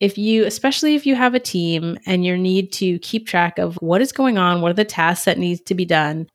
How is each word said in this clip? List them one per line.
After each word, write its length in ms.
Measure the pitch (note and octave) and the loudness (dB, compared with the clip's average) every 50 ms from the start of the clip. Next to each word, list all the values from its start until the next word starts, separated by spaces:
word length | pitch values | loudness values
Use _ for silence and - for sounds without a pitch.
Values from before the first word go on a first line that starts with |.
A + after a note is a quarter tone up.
If 160 | G3+ G3+ G3 G3+ | -2 -2 0 0
you, 280 | G#3 G#3+ A3 A3 G#3+ | 0 2 2 2 2
especially 500 | - - - - C4+ C4+ - D#4 D4+ D4+ | 2 0 -2 -2 -2 0 0 0 0 0
if 100 | D4 D4 | 2 2
you 100 | C#4 C4+ | 0 0
have 200 | B3 B3+ B3 B3 | 2 2 2 2
a 40 | B3+ | 2
team 580 | B3 - - F3+ E3+ E3+ E3 D#3+ E3+ E3+ E3+ - - | 0 0 -2 -2 -2 0 -2 -2 -2 -4 -6 -6 -4
and 200 | F#3 F#3 F3+ F3+ | -2 0 0 2
you 120 | F3+ F3+ F3+ | 0 0 0
need 340 | F#3 F#3 F#3 G3 F#3+ F#3+ - | 0 2 2 2 0 -2 -4
to 260 | - G3 F#3 F3 F3 | -4 -2 -2 -2 -2
keep 280 | - - - A3 A3 - | -4 -6 -6 -6 -4 -2
track 320 | - F3+ F3 E3+ - - | 0 0 0 0 0 -2
of 160 | F3+ E3+ E3+ | -4 -4 -6
what 260 | F3+ F3 E3 F3 G3+ | -6 -2 0 0 2
is 100 | C4 C4+ | 0 0
going 260 | - - C4+ B3+ A#3 G3 | 0 0 0 0 2 2
on, 240 | F3+ F3 F3 F3 | 2 2 2 2
what 100 | E3+ E3+ | 0 0
are 40 | F3 | 2
the 100 | G3+ G#3+ | 0 0
tasks 380 | G#3 - - E3 E3 F3 F3+ - | -2 0 0 0 0 0 0 0
that 140 | F#3+ F3 - | -2 0 0
need 260 | F3+ F3 F3 F3 - | 0 -2 -4 -4 -4
to 80 | - F#3+ | -4 -4
be 120 | F3+ F3+ | -4 -2
done, 420 | E3+ E3 D#3 D3+ D3 D#3 D#3+ E3 - _ | 0 2 2 2 0 -2 -6 -8 -10 _